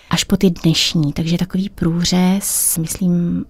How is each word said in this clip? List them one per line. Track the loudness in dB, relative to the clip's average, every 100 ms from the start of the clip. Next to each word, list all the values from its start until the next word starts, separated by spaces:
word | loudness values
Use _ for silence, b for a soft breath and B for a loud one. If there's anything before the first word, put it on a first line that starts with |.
| b
až | -4
po | 0 2
ty | 2
dnešní. | 2 2 2 0 0 0
Takže | 0 -2 0
takový | -2 -4 -4
průřez, | -2 -2 0 0 2 2 2 -2 -2 -2 -2
myslím, | -4 -2 0 0 0 -2 -4